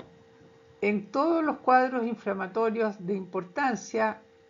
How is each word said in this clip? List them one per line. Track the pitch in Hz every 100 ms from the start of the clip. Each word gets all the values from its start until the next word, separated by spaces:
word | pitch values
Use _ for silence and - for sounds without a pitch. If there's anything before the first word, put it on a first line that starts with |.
| - - - - - - - -
en | 202 208 202
todos | 277 311 330
los | 311 294
cuadros | - 254 254 254 233
inflamatorios | 226 - 196 185 196 226 220 214 202
de | 175
importancia, | 196 185 190 180 - - 202 - 220 220 214 - - -